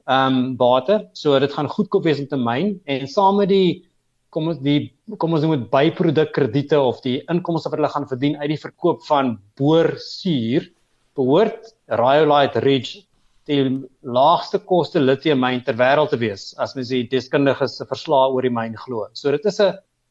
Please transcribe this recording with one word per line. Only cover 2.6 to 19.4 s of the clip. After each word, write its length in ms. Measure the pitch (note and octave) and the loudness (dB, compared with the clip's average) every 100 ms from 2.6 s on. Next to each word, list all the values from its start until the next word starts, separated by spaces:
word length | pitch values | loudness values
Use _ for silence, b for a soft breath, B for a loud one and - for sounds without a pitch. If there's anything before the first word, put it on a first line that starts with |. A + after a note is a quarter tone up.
| G3+ F#3+ - | -2 -4 -6
en 220 | C3+ C3+ | -6 -4
saam 300 | - F#3+ G3+ | 0 2 4
met 120 | G3 | 4
die, 340 | G3 F#3 F#3 - _ _ _ _ | 4 2 0 -8 _ _ _ _
kom 180 | E3 D#3+ | -6 -4
ons, 120 | D3+ | -4
die, 340 | C#3 D3 D3 - - G#3 | 0 0 -2 -10 -16 -6
kom 160 | E3 | -2
ons 80 | E3 | 0
noem 180 | D#3+ D3+ | 0 -2
dit 100 | A2 | 0
byprodukkrediete 1080 | C3+ D#3 E3 E3 C#3 D3+ - C3 C#3+ C#3+ D3+ | 0 2 2 0 2 0 0 0 0 0 2
of 220 | C3 A#2 | 2 -2
die 220 | C3 B2+ - | -4 -6 -2
inkomste 400 | F3 F3 D#3+ - | -4 -2 -4 -4
wat 100 | D3+ | -4
hulle 100 | C#3+ | -4
gaan 180 | - C#3+ | -4 -6
verdien 300 | C3 C#3+ D3+ | -4 -4 -2
uit 120 | D3 | -6
die 80 | D3+ | -6
verkoop 480 | C#3 - F3 D#3 - | -10 -4 -2 -2 0
van 320 | D3 C3 A2 - - | 0 0 -4 -12 -4
boorsuur, 1120 | C#3 D#3+ D#3 - - - F#3+ C#3+ A2+ C#3+ - _ _ _ _ - | 2 2 2 -2 -12 -8 -4 -2 -2 -2 -4 _ _ _ _ -4
behoort 580 | B2+ D#3+ A3 - - _ - | 0 2 2 -2 -16 _ -6
Rhyolite 720 | A2 B2 D3 D3+ D3 C#3 A2+ | 0 2 4 4 4 2 0
Ridge 440 | C3 C3+ - G3+ - _ _ _ - | 0 0 -2 -12 -20 _ _ _ -4
die 420 | C#3+ C3+ C3+ - _ | 0 0 -2 -8 _
laagste 560 | C3+ B2 D3 E3+ - G3 | -4 2 4 2 0 -6
koste 400 | - F3+ D3 D#3+ | 0 0 2 2
lithiummyn 640 | C3 C3+ D#3+ C3+ B2+ B2+ | 2 2 2 2 2 0
ter 100 | A#2+ | -2
wêreld 360 | A2+ B2+ D3+ D3 | 2 4 4 2
te 80 | B2 | 0
wees, 360 | A#2 G2 - - | -2 -4 -12 -8
as 180 | A#2 C3+ | -8 -6
mens 140 | B2 | -4
die 180 | C3 A#2 | -4 -2
deskundiges 680 | C3 A#2+ D3 C#3 B2 C3 - | -4 -2 0 0 0 -2 -6
se 80 | B2 | -10
verslae 460 | C3 - C#3+ C3 | -10 0 2 2
oor 80 | C3 | 2
die 80 | B2+ | -2
myn 260 | A#2 A2+ A2 | -2 -6 -10
glo. 320 | - A#2 G2+ | -10 -8 -10
So 180 | - C#3+ | -6 -2
dit 140 | D3 | 0